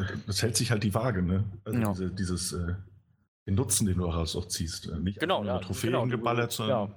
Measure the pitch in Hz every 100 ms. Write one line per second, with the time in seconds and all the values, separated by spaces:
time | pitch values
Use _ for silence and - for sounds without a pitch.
0 | 98 101 - 98 117 123 123 113 107 110
1 | 127 95 90 98 107 - 110 120 110 92
2 | 92 92 90 87 - 87 85 95 - -
3 | _ _ _ _ - 98 131 - 104 90
4 | 87 82 80 - - - 80 - - 80
5 | 90 101 165 165 104 123 98 98 113 131
6 | 123 120 117 120 117 - 110 117 104